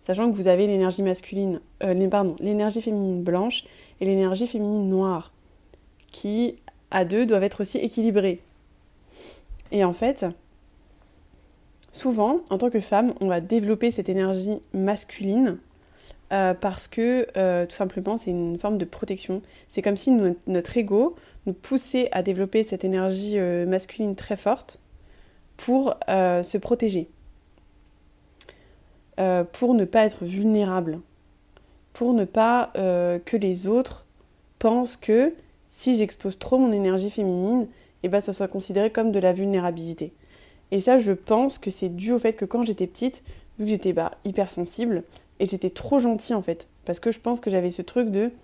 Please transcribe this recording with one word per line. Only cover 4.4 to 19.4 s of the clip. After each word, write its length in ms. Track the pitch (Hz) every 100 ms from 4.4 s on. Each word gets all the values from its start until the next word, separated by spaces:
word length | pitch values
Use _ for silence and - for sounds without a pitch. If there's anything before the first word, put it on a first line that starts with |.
| 240
féminine 420 | 226 208 208 196
noire, 420 | 190 190 170 - _ _ _ _ - _ _ _
qui, 460 | - 202 214 240 - - _ _
à 140 | 196
deux, 220 | 175 208 240
doivent 180 | 208
être 160 | 196 -
aussi 160 | 196 -
équilibrées. 640 | 233 - 226 202 190 175 _ _ _ _ _ _ _ - - - - - -
Et 120 | 202
en 80 | 185
fait, 320 | 175 233 277 180 170 _ _ _ _ _ _ _ _ _ _ _ _ _ _ _
souvent, 480 | - 262 226 214 339 339
en 80 | 190
tant 140 | 240
que 100 | 226
femme, 320 | 190 202 240 -
on 80 | 196
va 140 | 175
développer 480 | 170 226 208 220 233
cette 180 | 226 185
énergie 540 | 190 190 190 196 208 _
masculine, 840 | 196 190 208 - - 196 220 254 180 _ _ _ - - - -
euh, 220 | 196 185
parce 340 | 180 196 185 -
que, 380 | - 233 254 - 190
euh, 300 | 185 175 175
tout 100 | -
simplement, 400 | 190 190 180 226
c'est 140 | -
une 280 | 175 170 170
forme 200 | 208 208
de 80 | 170
protection. 560 | - - 190 - 190